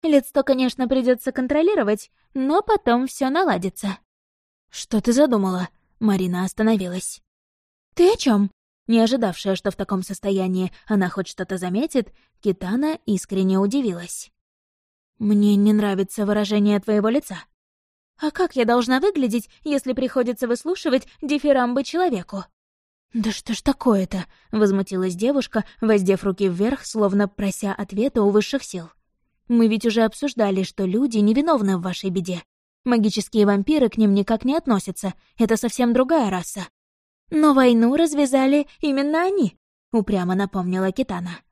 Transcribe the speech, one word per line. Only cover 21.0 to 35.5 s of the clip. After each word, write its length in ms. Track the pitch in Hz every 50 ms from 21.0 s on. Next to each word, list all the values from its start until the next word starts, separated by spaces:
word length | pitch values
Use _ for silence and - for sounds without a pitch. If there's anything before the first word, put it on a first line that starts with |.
| - - _ _
дифирамбы 640 | - 262 294 285 - 294 269 262 247 240 247 269 277
человеку?» 600 | - - 339 370 349 247 190 175 - - 196 185 _ _ _ _ _ _ _ _ _ _ _ _ _
«Да 200 | - 233 208 226
что 220 | 208 - - - 220
ж 80 | -
такое-то?» — 640 | _ 285 269 _ - 254 214 196 190 - - 185 175 - _ _ _ _
возмутилась 640 | - 214 214 196 196 196 196 - 196 185 185 185 175
девушка, 480 | 175 214 254 285 277 233 - - 220 202 - - _
воздев 420 | 226 220 220 208 185 185 190 185
руки 260 | - 202 185 - 202 190
вверх, 380 | 175 175 202 233 277 - -
словно 400 | - - 220 208 196 196 202 208
прося 480 | 196 _ - 208 196 - - - 196 196
ответа 480 | - 202 - 196 208 233 277 - 240
у 80 | 202 202
высших 320 | 202 214 202 - - 277
сил. 260 | - - - 180 165 165 _ _ _ _ _ _ _ _ _ _ _ -
«Мы 180 | 240 233 226
ведь 180 | 214 220 208 -
уже 180 | 233 214 233
обсуждали, 600 | 226 220 - - - 285 - 233 214 196 190 190
что 220 | 185 - - - 190
люди 340 | 185 185 233 277 262 226 214
невиновны 580 | 208 208 226 269 285 339 320 254 208 196 190
в 60 | 180
вашей 280 | 175 190 180 - - 190
беде. 340 | 170 196 170 185 180 165 - _ _ _ _ _ _ _ _
Магические 600 | 247 247 226 208 214 - 214 190 - - 220 208
вампиры 420 | 202 202 202 196 - 311 302 254 220
к 80 | -
ним 180 | 226 220 208 196
никак 300 | 202 196 - 226 220 -
не 120 | 247 285
относятся, 580 | 330 - 269 220 190 - - 175 - - 190 - _ _ _ _ -
это 180 | 233 208